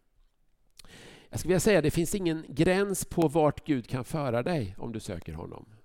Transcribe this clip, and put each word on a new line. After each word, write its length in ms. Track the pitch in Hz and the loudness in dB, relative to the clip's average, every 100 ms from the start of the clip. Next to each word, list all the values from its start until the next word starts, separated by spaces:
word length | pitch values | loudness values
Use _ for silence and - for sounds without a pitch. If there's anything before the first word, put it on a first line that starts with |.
| _ _ _ _ _ _ _ - - - - - - | _ _ _ _ _ _ _ -20 -20 -20 -20 -20 -12
Jag 100 | 120 | -6
skulle 100 | 151 | 0
vilja 100 | 180 | 2
säga, 220 | 220 190 | 4 4
det 100 | 147 | 4
finns 240 | 170 165 208 | 2 -2 -2
ingen 300 | 175 160 - | -2 -4 -4
gräns 580 | 135 170 185 202 185 - | 0 2 2 0 -2 -4
på 220 | - 160 | 2 2
vart 380 | 156 151 - - | 4 4 2 -2
Gud 220 | 135 107 | -2 -2
kan 160 | 135 | -6
föra 400 | 120 160 139 117 | -4 -4 0 0
dig 320 | 151 165 95 - | 0 -2 -4 -6
om 160 | 127 | -8
du 60 | 110 | -8
söker 340 | 107 85 - | -8 -10 -8
honom. 320 | 80 87 78 - 107 | -10 -10 -14 -18 -20